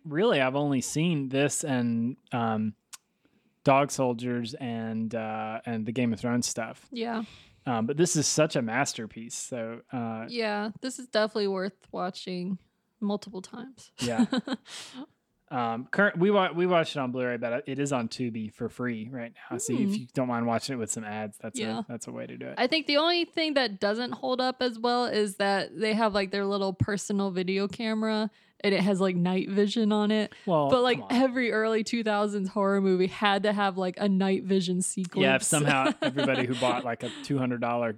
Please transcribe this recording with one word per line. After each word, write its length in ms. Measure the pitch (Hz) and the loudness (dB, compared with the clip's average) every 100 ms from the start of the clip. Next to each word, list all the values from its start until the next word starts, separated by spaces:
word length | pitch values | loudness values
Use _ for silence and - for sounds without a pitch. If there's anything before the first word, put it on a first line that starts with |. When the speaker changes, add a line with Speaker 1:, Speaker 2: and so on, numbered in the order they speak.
Speaker 1:
really 360 | 160 147 233 156 | -4 2 4 4
I've 160 | 131 139 | 2 2
only 240 | 147 131 | 2 0
seen 480 | - 151 175 151 135 | 0 0 2 0 0
this 340 | 135 143 - | 2 2 0
and, 520 | 156 127 120 117 117 131 - | 0 0 2 2 0 -4 -6
um, 400 | 123 117 110 107 - _ - _ _ _ _ _ _ | -2 0 0 -2 -4 _ -20 _ _ _ _ _ _
Dog 260 | - 135 143 | 4 6 4
Soldiers 640 | - 127 117 123 120 113 | 2 0 0 -2 -2 -4
and, 600 | 147 120 113 113 110 113 | -6 -6 -6 -4 -4 -2
uh, 460 | 113 110 110 110 113 123 | -4 -4 -4 -6 -6 -4
and 180 | 113 | -4
the 80 | 110 | -2
Game 200 | 117 120 | 0 0
of 60 | 110 | 0
Thrones 260 | 123 120 - | 0 0 -2
stuff. 400 | - 113 - - | -4 -8 -10 -12
Speaker 2:
Yeah. 320 | 240 226 226 220 - - _ - | -8 -6 -6 -8 -14 -20 _ -2
Speaker 1:
Um, 200 | 240 113 | 0 0
but 100 | 143 | 2
this 180 | 175 | 2
is 120 | 156 131 | 2 2
such 280 | - 156 147 | 2 2 2
a 60 | |
masterpiece. 720 | 113 120 139 - 107 117 113 | 0 0 0 -4 -10 -12 -12
So, 460 | - - 123 113 117 - | -12 -8 -8 -8 -10 -8
uh, 360 | 127 117 113 113 | -6 -6 -6 -6
Speaker 2:
Yeah, 420 | 240 220 208 214 - | -4 -2 -2 -6 -8
this 160 | 262 254 | -10 -10
is 80 | 254 | -2
definitely 400 | 214 214 220 202 | 0 2 0 0
worth 240 | 190 190 - _ | 0 -4 -8 _
watching 680 | 185 180 - 190 180 180 185 _ _ _ - | -6 -6 -6 -8 -6 -6 -6 _ _ _ -6
multiple 400 | 202 202 - 190 | -4 -4 -6 -14
times. 480 | - 233 269 247 - - | -12 -14 -16 -18 -18 -6
Speaker 1:
Yeah. 260 | 240 226 226 | -2 0 0
Speaker 2:
<laughs> 760 | 311 - 254 - - - 254 302 _ _ _ - | -2 -4 -8 -10 -18 -16 -16 -18 _ _ _ -8
Speaker 1:
Um, 360 | 131 117 113 135 | -4 -2 -4 -4
current, 260 | - 202 170 | 2 2 4
we 120 | 196 | 4
wa-, 180 | 202 180 | 4 2
we 140 | 165 180 | 2 2
watched 300 | 175 156 147 | 2 2 -2
it 20 | |
on 140 | 127 | -4
Blu-ray, 240 | 127 123 120 | -2 -2 -2
but 280 | 117 123 147 | -2 -2 -4
it 100 | 135 | -4
is 140 | 143 | 0
on 160 | 131 113 | 0 -2
Tubi 440 | - 123 113 107 | -4 -4 -4 -8
for 160 | - 117 | -6 -8
free 400 | - 123 110 110 | -4 -4 -4 -8
right 200 | 131 117 - - | -10 -12 -14 -10
now. 80 | - | -6
So 160 | - | -2
if 40 | 117 | 0
Speaker 2:
Mm. 180 | 101 107 | 0 -2
Speaker 1:
you 60 | 123 | -4
don't 140 | - 127 | -4 -2
mind 200 | 117 117 | 0 0
watching 260 | 113 - | 0 -2
it 40 | 175 | -4
with 120 | 202 | -4
some 140 | - | -6
ads, 340 | 208 214 214 - | -6 -6 -8 -10
that's 200 | - 240 | -10 -6
Speaker 2:
Yeah. 200 | 220 226 | -4 -4
Speaker 1:
a, 40 | 208 | -6
that's 220 | - 127 | -10 -10
a 40 | |
way 140 | 120 123 | -10 -10
to 100 | 123 | -10
do 100 | 127 | -8
it. 80 | - | -2
Speaker 2:
I 80 | 247 | 0
think 200 | 320 294 | 0 2
the 80 | 285 | 2
only 280 | 330 349 | 4 2
thing 300 | 330 - 311 | 0 -2 0
that 240 | 277 240 196 | 0 0 0
doesn't 340 | 202 220 247 | 0 0 -4
hold 280 | 240 262 254 | -4 -2 0
up 220 | 254 254 | 0 0
as 160 | 254 220 | -2 0
well 240 | 240 247 | 0 2
is 320 | 240 214 208 190 | 2 0 0 0
that 420 | 196 196 139 165 | 2 2 0 -2
they 140 | 214 | 0
have, 180 | 214 220 | 2 2
like, 200 | 196 196 | 2 0
their 120 | 202 | 0
little 280 | 196 202 196 | 0 0 0
personal 580 | 185 - 202 - 202 196 | 0 0 -2 -2 -2 0
video 380 | 180 185 190 202 | -2 0 0 -2
camera 640 | - 220 220 220 214 214 - _ _ | -4 -2 0 0 0 -2 -6 _ _
and 140 | 202 | 2
it 60 | 190 | 4
has, 200 | 196 185 | 4 4
like, 140 | 190 | 2
night 340 | 180 180 185 - | 2 2 0 0
vision 420 | 196 202 233 208 | 2 2 2 2
on 180 | 214 208 | 4 2
it. 220 | 214 202 - - | 2 0 -4 2
Speaker 1:
Well, 240 | 160 139 | 4 6
Speaker 2:
But, 120 | 247 | 4
like, 140 | 247 247 | 4 2
Speaker 1:
come 80 | 196 | 2
on. 120 | 247 | 2
Speaker 2:
every 300 | 262 247 233 | 4 2 0
early 320 | 214 220 220 | 2 2 0
two 180 | 214 240 | 0 -2
thousands 460 | 220 208 208 202 190 | 0 0 0 -2 -2
horror 320 | 208 196 196 | 0 2 4
movie 260 | 190 185 185 | 4 4 2
had 340 | - 208 202 | 2 2 4
to 80 | 208 | 2
have, 240 | 208 202 185 | 2 0 0
like, 200 | 185 - | -4 0
a 80 | 208 | 2
night 340 | 190 190 190 | 4 4 2
vision 360 | 190 190 175 180 | 2 0 2 0
sequence. 400 | 185 - 180 - | -2 -4 -4 2
Speaker 1:
Yeah, 140 | 135 131 | 4 4
if 60 | |
somehow 480 | - 151 147 135 143 - | 2 2 4 2 2 0
Speaker 2:
<laughs> 40 | |
Speaker 1:
everybody 440 | 302 131 - 131 123 | -2 0 2 2 0
who 80 | 123 | 0
bought, 280 | 127 123 | 0 0
like, 180 | 123 113 | -2 -6
a 60 | 120 - | -6 -8
two 160 | - 139 | -2 0
hundred 220 | 127 120 | 0 0
dollar 340 | 120 120 117 | 0 0 0